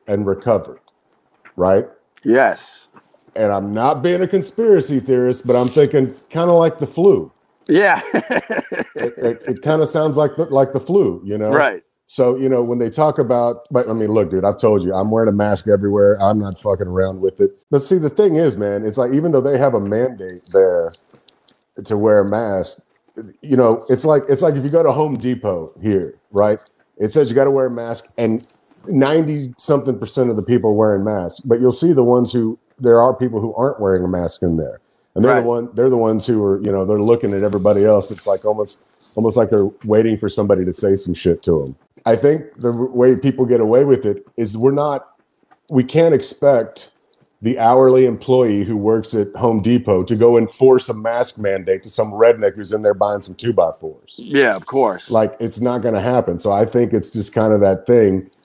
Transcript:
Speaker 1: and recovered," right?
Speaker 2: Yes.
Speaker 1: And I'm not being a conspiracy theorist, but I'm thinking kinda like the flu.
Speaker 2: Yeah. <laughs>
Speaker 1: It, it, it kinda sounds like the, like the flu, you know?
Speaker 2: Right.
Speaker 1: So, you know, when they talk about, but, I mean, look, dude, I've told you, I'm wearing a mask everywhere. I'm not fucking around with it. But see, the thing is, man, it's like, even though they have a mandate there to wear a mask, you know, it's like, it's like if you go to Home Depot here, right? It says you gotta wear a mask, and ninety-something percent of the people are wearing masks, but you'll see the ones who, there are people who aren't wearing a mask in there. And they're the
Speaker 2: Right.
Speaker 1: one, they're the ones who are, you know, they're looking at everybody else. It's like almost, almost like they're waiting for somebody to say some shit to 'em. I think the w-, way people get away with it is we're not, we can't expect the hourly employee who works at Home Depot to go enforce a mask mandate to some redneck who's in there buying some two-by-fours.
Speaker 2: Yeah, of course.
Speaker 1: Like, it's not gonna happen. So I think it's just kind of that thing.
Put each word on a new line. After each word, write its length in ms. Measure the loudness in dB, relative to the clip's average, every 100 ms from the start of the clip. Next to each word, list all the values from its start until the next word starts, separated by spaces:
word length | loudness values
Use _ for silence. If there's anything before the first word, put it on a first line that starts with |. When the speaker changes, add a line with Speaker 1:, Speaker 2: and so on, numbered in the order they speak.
| -6
Speaker 1:
and 180 | -4 -2
recovered," 540 | -2 0 -2 -2 -18 _ _ _ _ _ _ _ -2
right? 280 | 2 2 0 _ _ _
Speaker 2:
Yes. 640 | 0 2 2 -2 -10 -20 _ _ _ _ _ -4
Speaker 1:
And 160 | -2
I'm 220 | -2 -4
not 280 | -2 -2 0
being 200 | -2 -2
a 60 | -2
conspiracy 720 | -4 -4 -2 2 2 2 -4
theorist, 460 | 0 0 0 -2 0
but 100 | 0
I'm 120 | 2
thinking 440 | 2 2 2 0 -4 _
kinda 240 | -4 2
like 260 | 4 2 0
the 80 | -6
flu. 440 | 0 2 2 0 _ _ _ 0
Speaker 2:
Yeah. 320 | 2 4 2 -2
<laughs> 500 | -6 -4 -6 -6 -8 -8 -8 -10 -8
Speaker 1:
It, 140 | -8 -4
it, 220 | -4 -4 -8
it 140 | -6
kinda 240 | -2 0 0
sounds 320 | -2 -2 0
like 180 | -2 -2
the, 80 | -2
like 280 | 0 0
the 60 | -2
flu, 420 | -2 0 0 -2
you 140 | -8 -6
know? 140 | 0
Speaker 2:
Right. 320 | 0 0 -2 -12 _ _
Speaker 1:
So, 280 | -2 0 0
you 140 | 0
know, 140 | 0
when 160 | 0 -2
they 100 | -4
talk 300 | 0 0 0
about, 480 | 0 0 0 -4 -4
but, 180 | -2 -2
I 60 |
mean, 160 | -2 0
look, 220 | 0 0
dude, 120 | 0
I've 140 | -2 0
told 260 | 2 2
you, 80 | 0 -2
I'm 160 | 0
wearing 180 | 0 0
a 40 |
mask 340 | 0 0 0 2
everywhere. 520 | 0 2 0 0 0
I'm 200 | 2 0
not 200 | -2 -6
fucking 280 | -4 -4 -4
around 340 | -2 -4 -2
with 180 | -4 0
it. 120 | -2 -2 -4
But 140 | -2
see, 160 | 0 -2
the 100 | 0
thing 280 | 0 2 2
is, 200 | 0 -2
man, 260 | -4 -4
it's 140 | -4 -4
like, 160 | -2
even 180 | 0 0
though 80 | 0
they 160 | 0 0
have 160 | 0 0
a 40 |
mandate 720 | -2 -2 -2 -6 -14 -16 -2
there 380 | 2 2 2 -4 -8 _ _ _ _ _ _ _ -16 -6
to 100 | 0
wear 220 | 4 4
a 60 | 2
mask, 520 | -2 -4 -4 -6 -12 _ _ _ -20 -20 -16
you 120 | -2 2
know, 280 | 4 2 0
it's 140 | -2 2
like, 180 | 2 2
it's 120 | 0
like 140 | 0 -2
if 80 |
you 80 | 0
go 100 | 2
to 80 | 2
Home 240 | 0 -2 -4
Depot 560 | -4 -4 -4 -6 -8 -8
here, 340 | -2 -2 -4 -10 _
right? 280 | 0 2 0 _ _ _ -8
It 160 | -2
says 160 | 0 2
you 60 | 2
gotta 160 | 2
wear 160 | 2 -2
a 40 |
mask, 360 | -4 -10 -12 -12 -4
and 280 | -2 -2 -6 _ _ _ -4
ninety-something 1120 | 0 2 2 0 -4 -8 -8 -2 0 0 -6
percent 300 | -6 -2 -2
of 60 | -2
the 80 |
people 280 | 0 0 2
are 20 |
wearing 300 | 2 2 0
masks, 360 | -2 -4 -6 -8
but 180 | -2 2
you'll 100 | 2
see 220 | 2 2
the 100 | 2
ones 280 | 4 2 0
who, 260 | -2 -4 -6 _ -2
there 220 | 4 6
are 120 | 4
people 260 | 2 -4 -4
who 140 | -6 -2
aren't 240 | -4 -2
wearing 240 | 0 0
a 60 | 0
mask 320 | -4 -6 -4
in 160 | -2 -2
there. 220 | -4 -10 _ _ _ 0
And 100 | 2
they're 100 | 2
the 60 |
Speaker 2:
Right. 60 | 0
Speaker 1:
one, 220 | -2 -4
they're 160 | -2 0
the 80 | 2
ones 300 | 2 0 -2
who 160 | 0
are, 160 | 0 -2
you 100 | -2
know, 140 | -2 -2
they're 160 | 0
looking 320 | 2 0 0
at 100 | -2
everybody 420 | -2 0 2 2 4
else. 260 | 4 0
It's 160 | -6 -4
like 180 | -2 -2
almost, 380 | -4 -6 -10 _ _ _ -4
almost 200 | 0 0
like 140 | 2
they're 200 | 2 0 -4
waiting 340 | 0 2 2 0
for 120 | -4
somebody 340 | -2 0 0
to 100 | -2
say 220 | -2 -2 -2
some 180 | -4 -4
shit 260 | -2 0
to 200 | 0 -2
'em. 120 | -4 -12 _ _ -2
I 100 | 2
think 280 | 2 0 -4 -8
the 120 | -4
w-, 200 | -4 -4
way 240 | 2 2 4
people 280 | 0 -2 0
get 140 | 0
away 240 | 2 2
with 220 | 4 2 0
it 180 | -6 -8 -8
is 180 | -8 0
we're 160 | 0
not, 360 | 0 -2 -4 -10 _ _ _ _ _ -4
we 120 | -2
can't 300 | 0 2 2
expect 800 | 2 -2 -2 2 2 0 -10 -20 _ _ _ _ _
the 160 | -4 0
hourly 480 | 4 6 6 6 4
employee 580 | 0 0 2 2 0
who 140 | -2 -2
works 360 | 0 -2 -2 -4
at 180 | -4 -2
Home 260 | -2 0
Depot 400 | 2 0 2 -2
to 140 | 0 2
go 220 | 4 4
enforce 500 | 2 2 4 4 2
a 40 |
mask 440 | -6 -6 -4 -6 -6
mandate 420 | -4 -4 -2 -4
to 60 | -6
some 220 | -6 -4
redneck 420 | 2 4 4 0 -4
who's 160 | -6
in 100 | -2
there 100 | 0
buying 280 | 0 -2 -4
some 120 | -10 -10
two-by-fours. 840 | -4 0 0 -2 -14 -16 _ -20
Speaker 2:
Yeah, 360 | -4 0 0 -2
of 100 | -4
course. 420 | -2 -2 -2 -2
Speaker 1:
Like, 260 | 0 0 -4
it's 200 | -10 -4
not 200 | -4 -2
gonna 200 | -4 -2
happen. 360 | -2 -2 -2 -4
So 120 | -2
I 140 | 0 0
think 280 | 0 0
it's 160 | -2 -4
just 220 | -8 -6
kind 200 | -2 0
of 60 | 2
that 240 | 2 0 2
thing. 420 | 4 4 0 -6 _